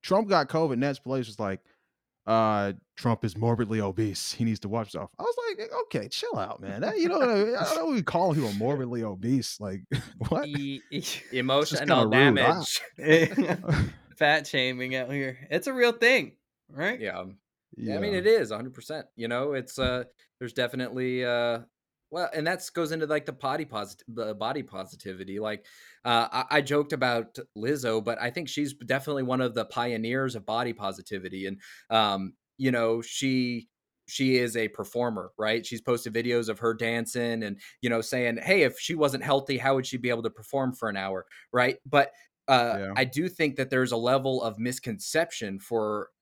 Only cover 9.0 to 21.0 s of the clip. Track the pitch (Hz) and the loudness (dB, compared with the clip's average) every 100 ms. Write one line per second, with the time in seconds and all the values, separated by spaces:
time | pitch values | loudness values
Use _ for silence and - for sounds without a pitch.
9 | 110 92 110 135 110 - 104 95 92 127 | -4 -4 0 0 0 -6 -6 -8 -4 -6
10 | - - - 160 285 143 139 139 - - | -6 -8 -2 0 0 -4 -4 -8 -8 -8
11 | - - - 127 127 135 151 139 147 123 | -6 -8 -4 -2 4 4 4 0 2 4
12 | 110 131 139 110 127 170 151 - - - | 6 8 8 8 4 4 0 -6 -6 -6
13 | 147 165 160 - 175 - - 147 - - | 6 8 8 2 0 0 2 2 2 -4
14 | - - 151 151 147 139 127 127 127 131 | -20 0 2 2 0 0 0 -2 -4 -4
15 | 123 139 135 127 139 151 - 262 240 233 | -4 -4 -4 -8 -2 -2 -2 4 4 6
16 | 233 254 131 _ _ _ _ 135 180 254 | 4 4 2 _ _ _ _ -4 -4 -2
17 | 104 90 92 98 _ _ _ - 113 151 | -6 -6 -10 -14 _ _ _ -10 -6 -2
18 | 208 190 190 226 120 107 127 131 - 156 | -2 2 4 4 2 -6 -8 -14 -12 -12
19 | - - 113 120 143 139 127 - 127 127 | -12 -10 -4 -2 -2 -4 -6 -2 -2 -2
20 | 120 _ _ _ 123 127 123 127 123 127 | -6 _ _ _ -10 -4 -2 -2 -6 -4